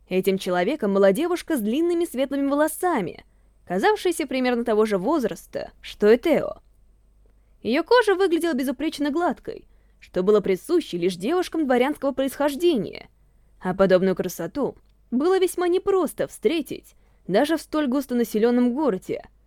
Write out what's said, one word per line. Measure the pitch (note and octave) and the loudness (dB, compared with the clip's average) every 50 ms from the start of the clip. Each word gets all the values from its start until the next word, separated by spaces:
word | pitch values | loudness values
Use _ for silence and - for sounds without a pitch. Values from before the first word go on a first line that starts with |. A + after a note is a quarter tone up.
| _ - | _ -4
Этим | F#3 F#3 F#3 G3 F#3+ F#3+ | -2 -2 0 0 0 0
человеком | - F#3+ F3+ F3+ F3+ G3+ D4 D4+ A#3 G3+ G3 | -2 -2 0 0 0 0 -2 -2 -2 0 2
была | G3 G3 G3 | 4 4 4
девушка | G3 G#3+ D#4+ F4 F4+ D#4+ - - E4 C4 | 4 4 0 -2 -2 -4 -2 -2 -2 -2
с | |
длинными | G#3 G#3 A3+ D4 E4 F4 F4 E4+ F4 | 0 0 0 0 0 0 0 -2 -2
светлыми | E4 - A#3+ C4+ C4 C4+ C#4 C#4 C#4 | -4 -4 -4 -4 -2 -2 -2 -2 0
волосами, | C#4 C#4+ D4+ D#4 - - - F4+ E4+ C#4+ F3+ D3+ - - - _ _ _ _ _ _ _ _ - | 2 2 0 0 -2 -2 -2 -2 0 -2 -2 -4 -8 -12 -18 _ _ _ _ _ _ _ _ -6
казавшаяся | F3 F#3+ B3 G4 G#4+ G4 - F#4 E4 - D#4+ | -2 0 2 2 2 2 0 -2 -2 -2 -4
примерно | C4 C4 C4 B3+ B3+ B3 A#3 A#3 | -4 -2 -2 0 0 0 0 0
того | A#3 A3 G#3 A3 | 0 2 2 2
же | A3 G#3 F#3+ | 2 0 0
возраста, | F3+ A#3 E4 D#4+ A#3+ G3+ E3+ - - - - - - - - _ | 0 0 0 0 0 -2 -4 -8 -12 -12 -10 -10 -10 -10 -14 _
что | - - - - G#3+ G#3 | -20 -20 -4 2 4 6
и | A3+ B3 | 6 6
Тео. | - F4 D4 G3 - - - - - _ _ _ _ _ _ _ _ _ _ _ _ _ _ _ _ _ _ _ | 4 2 2 2 0 -2 -6 -12 -18 _ _ _ _ _ _ _ _ _ _ _ _ _ _ _ _ _ _ _
Её | - G3+ A#3 D4+ E4 | -4 0 0 0 2
кожа | - A#4 B4 A#4 G#4 F#4+ | 4 4 4 6 4 2
выглядела | F4 G4 F#4 E4 E4 D#4+ E4+ D#4+ | 2 2 2 2 2 0 0 -2
безупречно | B3 C#4+ C4 C#4 - C#4 D#4+ - - C#4+ D4 | -2 -2 -4 -4 -4 -4 -6 -4 -2 -2 -2
гладкой, | C4 E4 F4 E4+ - - - - - - - - _ _ _ _ _ _ | 0 0 0 -2 -2 -4 -8 -14 -14 -14 -16 -20 _ _ _ _ _ _
что | - - - F3 F#3 | -20 -8 -4 -2 2
было | F#3 G#3 G#3 | 4 4 4
присуще | G3 G3 F#3+ F3 - - E4 F4 - - - F3 | 2 0 -2 -2 -2 -2 -2 -2 0 -2 -4 -4
лишь | E3+ F#3 F#3 | -2 -2 -2
девушкам | E3+ F3 A#3 E4+ F#4 E4+ - - D#4+ D#4 | -4 -4 -2 -2 -2 -2 -2 -4 -2 0
дворянского | B3+ B3+ A#3+ B3 C#4 D4 - - C#4 | 2 2 2 2 0 -2 -2 -4 -4
происхождения, | C4 - C4+ C4+ C4+ - C#4 D4+ C#4 C4 E4+ F4 E4 A#3 E3+ - - - - - _ _ _ _ _ _ _ _ _ _ | -2 -2 -2 -4 -2 -2 -2 -2 -2 0 0 2 2 0 -2 -4 -8 -14 -18 -20 _ _ _ _ _ _ _ _ _ _
а | - F#3 F3+ | -6 -4 0
подобную | F#3+ G3 F#3+ F#3 F#3 F#3 F#3+ F3+ | 2 4 6 6 4 4 2 0
красоту | - F#3 F#3 - - E3 E3+ - C#4+ C4 F3+ - - - _ _ _ _ _ | -2 -4 -6 -6 -8 -8 -8 -6 -4 -4 -4 -6 -8 -16 _ _ _ _ _
было | - B3 C#4+ F4+ F#4+ F#4+ | -2 0 2 2 2 2
весьма | F#4 F4 - - F4+ F4+ | 2 0 0 -2 -2 0
непросто | F4 F#4 - G4 G4 F#4 E4+ B3+ - - - - | 0 0 0 0 0 0 0 -2 -2 -4 -6 -6
встретить | - - - G#3+ D#4 E4+ C#4 - - - - - - _ _ _ _ _ _ | -4 -2 0 0 0 0 -4 -6 -10 -14 -14 -18 -20 _ _ _ _ _ _
даже | - F3 G#3 C#4+ D4 E4 | -2 2 2 2 2 0
в | D4+ | -2
столь | - - - D#4 D4+ B3+ | -4 -4 -4 -2 -2 0
густонаселённом | A#3 D4 C4+ - B3 A#3+ A#3 A3+ - G#3+ G#3+ A#3+ A#3+ B3 B3 B3 A#3 | -2 -2 -2 -2 -2 -2 -2 0 0 0 2 2 2 2 2 2 0
городе. | C4+ D#4 C4+ F#3+ F#3 - - - - - - _ _ _ | 0 -2 -2 -2 -4 -6 -8 -10 -10 -10 -14 _ _ _